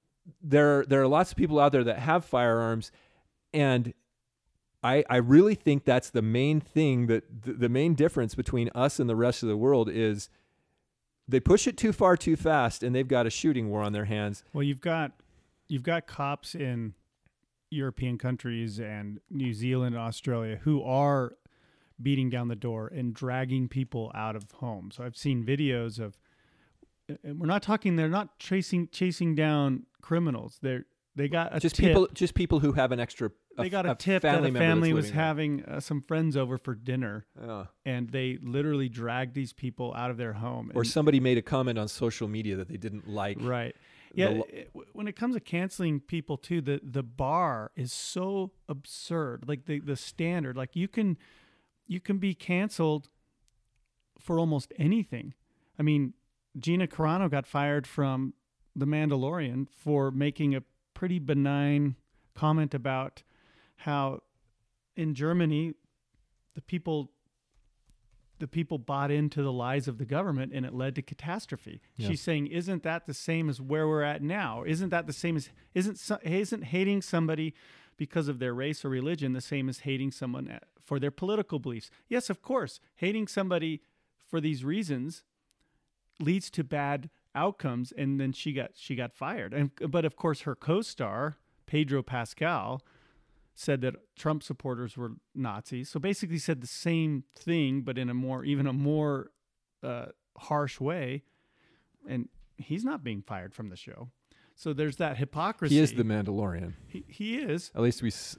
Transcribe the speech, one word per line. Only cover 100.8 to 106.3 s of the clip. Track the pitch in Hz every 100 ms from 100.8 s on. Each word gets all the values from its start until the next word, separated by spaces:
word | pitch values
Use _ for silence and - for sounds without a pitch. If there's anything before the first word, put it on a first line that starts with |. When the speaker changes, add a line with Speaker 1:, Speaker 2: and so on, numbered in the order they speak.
| 135 175 127 139 - _ _ _ _ _ _ _ 285
Speaker 2:
And | 127 - - - -
he's | - 175
not | 262 196
being | 123 101
fired | - 98 95
from | - 107
the | 90
show. | - - 123 - _ _ _ _
So | 160
there's | 143 151 139
that | 160 120
hypocrisy. | 139 151 190 - 151 143
Speaker 1:
He |
is | 147
the | 120
Mandalorian. | 110 107 98